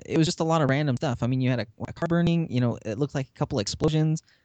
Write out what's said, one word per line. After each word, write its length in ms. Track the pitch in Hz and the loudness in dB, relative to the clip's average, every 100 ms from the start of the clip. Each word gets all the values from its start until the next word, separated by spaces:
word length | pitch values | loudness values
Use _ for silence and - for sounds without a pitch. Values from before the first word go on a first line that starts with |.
| - | -2
it 120 | 143 | 0
was 100 | 160 | 0
just 120 | - | 0
a 40 | |
lot 180 | 160 160 | 0 2
of 80 | 135 | 2
random 260 | 135 151 123 | 2 0 0
stuff. 260 | 156 117 | -2 -2
I 40 | 120 | 0
mean, 140 | 131 | 0
you 80 | 127 | 0
had 100 | 123 | 0
a, 80 | 104 - - | -4 -8 -12
a 60 | |
car 140 | - 170 | -6 0
burning, 440 | 170 170 170 165 | 2 2 2 0
you 100 | 123 | 0
know, 160 | 123 110 - | 0 0 -4
it 140 | 107 | -4
looked 160 | 143 143 | -2 -2
like 120 | 135 | -6
a 100 | - | -4
couple 220 | 147 139 | -4 -2
explosions, 600 | 98 - 151 156 156 160 - _ | -2 0 0 2 2 0 -4 _